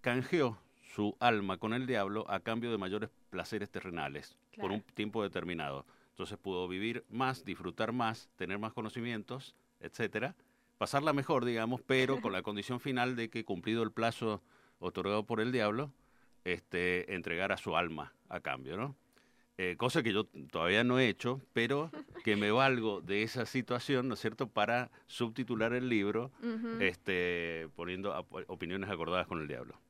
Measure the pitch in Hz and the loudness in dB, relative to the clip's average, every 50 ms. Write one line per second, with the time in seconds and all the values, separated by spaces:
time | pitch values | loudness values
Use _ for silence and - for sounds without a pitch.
0 | - 127 120 127 127 - - 170 139 120 110 - - _ _ _ - - - - | 2 2 0 0 0 2 4 4 4 4 2 -4 -16 _ _ _ -20 -10 -2 0
1 | 104 104 - _ 123 123 113 104 101 95 95 87 113 107 113 127 131 127 127 107 | 0 0 2 _ 6 6 6 6 2 0 -2 -2 -2 -2 -2 -2 0 0 2 2
2 | 98 98 104 107 - - 98 95 - 113 113 117 117 120 113 104 95 92 98 104 | 2 0 0 -4 -2 -2 -4 -2 0 -2 -2 0 0 0 0 0 0 -2 -2 -4
3 | 110 107 _ _ _ _ - 92 85 - 113 104 101 - - 92 - 92 85 85 | -4 -6 _ _ _ _ -6 -6 -4 -4 -4 -4 -6 -6 -8 -8 -8 -6 -6 -4
4 | 73 69 69 73 - - - _ _ _ - - 104 92 98 107 - - _ - | -4 -4 -6 -8 -12 -14 -20 _ _ _ -10 -6 -4 -2 -2 -2 -4 -8 _ -6
5 | 104 107 101 113 104 98 - 92 82 87 87 82 76 71 69 69 - - - _ | -4 -2 -2 -2 -2 -2 -2 -4 -4 -4 -4 -4 -4 -4 -4 -6 -10 -12 -20 _
6 | _ _ _ - 92 - 104 - - 98 95 90 90 90 92 92 104 113 113 123 | _ _ _ -10 -8 -8 -8 -8 -6 -4 -2 -2 -2 -2 -2 -2 -2 -2 -4 -4
7 | - _ - 120 131 127 127 - - 98 87 - 87 92 - - 110 110 117 123 | -8 _ -2 0 0 0 0 -4 -6 -8 -8 -6 -6 -8 -2 -2 -2 -2 0 2
8 | 117 113 104 - - _ _ _ 92 85 95 101 107 110 - 123 110 107 - 123 | 0 0 0 -2 -10 _ _ _ -4 -4 -4 -4 -4 -6 -6 -6 -6 -6 -6 -4
9 | 117 120 117 110 101 - 123 135 135 - _ _ _ _ _ _ - - - - | -4 -4 -4 -6 -6 -8 -10 -10 -10 -14 _ _ _ _ _ _ -14 -14 -2 -2
10 | 117 98 - 107 117 151 190 _ _ _ _ _ _ _ _ _ 107 - - 139 | -2 0 0 0 -2 -2 -4 _ _ _ _ _ _ _ _ _ -2 2 2 2
11 | 147 160 143 139 131 - 160 131 120 123 120 113 113 117 127 123 - - 131 131 | 4 4 2 2 2 2 2 2 4 2 0 0 0 0 -2 -4 2 4 4 6
12 | 131 127 135 127 110 110 95 95 - 107 104 104 101 - 123 123 - 143 131 123 | 6 4 2 0 0 0 -2 0 -2 -2 -4 -4 -4 -4 -4 -4 -2 -2 0 2
13 | 123 127 127 117 117 110 - 117 110 - 98 87 - 110 113 117 113 107 - - | 0 0 0 -2 -4 -4 -4 -6 -4 -4 -4 -2 0 0 2 2 0 0 0 2
14 | 113 117 113 - 120 110 107 101 _ _ - - - _ _ _ 90 92 - 92 | 2 2 2 0 -2 -2 -2 -2 _ _ -20 -20 -20 _ _ _ -6 -4 -2 0
15 | 87 98 104 107 107 - 117 110 110 123 127 123 107 104 107 120 147 143 - _ | 0 2 2 2 2 0 0 0 2 2 2 4 4 4 2 0 -2 -4 -8 _
16 | _ _ _ _ _ _ _ _ _ 90 87 82 _ _ - 87 87 90 90 90 | _ _ _ _ _ _ _ _ _ -2 -2 -2 _ _ -2 2 2 4 2 2
17 | 90 - 101 90 82 85 85 85 95 98 98 - - 101 80 82 90 82 80 76 | 0 -2 -4 -4 -2 -2 -2 0 2 0 0 -2 -2 0 2 2 2 2 -2 -6
18 | 76 - _ _ _ _ - 87 - 73 65 65 65 65 82 98 120 143 139 _ | -8 -10 _ _ _ _ -10 -6 -4 -4 -6 -6 -6 -8 -6 -6 -6 -6 -8 _
19 | _ _ _ - _ _ _ _ _ _ _ - 95 90 87 - 117 127 - 165 | _ _ _ -20 _ _ _ _ _ _ _ -2 -2 -2 0 0 0 2 2 2
20 | 117 113 95 104 107 - _ - 69 67 - 82 80 87 98 107 120 123 123 127 | 2 4 2 2 0 -2 _ -16 -16 -6 -2 0 4 4 6 6 6 6 6 6
21 | 131 113 95 - - 123 127 135 - _ _ 120 117 117 135 143 156 165 - 302 | 4 4 2 0 -2 -4 -4 -4 -8 _ _ 0 2 2 2 0 -2 -4 -8 -14
22 | 294 - - - - 113 104 101 104 104 107 123 135 135 131 120 110 110 101 92 | -14 -14 -16 -4 2 2 2 4 4 4 6 6 6 6 4 4 2 0 -2 -2
23 | 80 90 98 104 110 113 - 127 110 - - 131 117 - 123 123 - - 139 127 | -2 -2 0 0 0 0 -2 -4 -4 -2 -2 -4 -2 0 -2 -4 0 0 2 2
24 | 123 131 110 - - 113 110 - 135 107 _ 110 104 107 117 123 123 - - - | 2 0 -4 -2 -4 -4 -2 -4 -6 -2 _ 2 2 4 4 0 0 -4 -10 -20
25 | _ - - - 123 113 110 - 127 113 120 110 110 117 120 123 127 127 120 107 | _ -16 -2 -2 -2 -2 0 -4 -2 -2 0 2 2 2 2 0 2 4 4 4
26 | 98 101 104 110 120 135 - - 226 233 226 220 233 226 226 226 - 95 87 - | 4 4 2 0 -2 -4 -8 -6 -6 -4 -4 -4 -4 -6 0 2 2 2 2 0
27 | _ - 92 90 87 90 87 85 85 85 82 82 82 78 - - 85 87 92 92 | _ 0 2 2 2 2 0 0 -2 -2 -4 -4 -6 -8 -8 -8 -6 -4 -4 -4
28 | 98 101 78 82 87 _ - 92 - - 95 80 85 82 92 98 95 101 101 78 | -2 -2 -4 -4 -6 _ -10 -12 -8 -8 -8 -6 -4 -4 -2 -4 -2 -2 -2 -2
29 | 82 80 90 92 85 - 90 82 78 73 67 62 65 - - - _ | 0 0 2 0 0 0 -2 -4 -4 -4 -6 -8 -8 -12 -16 -20 _